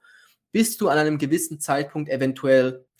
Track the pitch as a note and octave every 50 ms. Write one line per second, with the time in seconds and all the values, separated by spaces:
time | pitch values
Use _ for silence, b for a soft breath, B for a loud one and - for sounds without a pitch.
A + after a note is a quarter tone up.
0 | b b b b b b b b _ _ - G#3+ A3+ A3+ - - G#3+ F3+ C#3 D3+
1 | D3+ D#3 D3+ D3 D3 C3+ D#3 D#3+ - - D#3 D3+ - - C#3 C#3+ D3 C#3+ - D3+
2 | D3+ D3 C3+ C3 C3+ C3 C3 - - C3+ C3+ C3 B2+ B2+ B2+ B2+ - _ _ -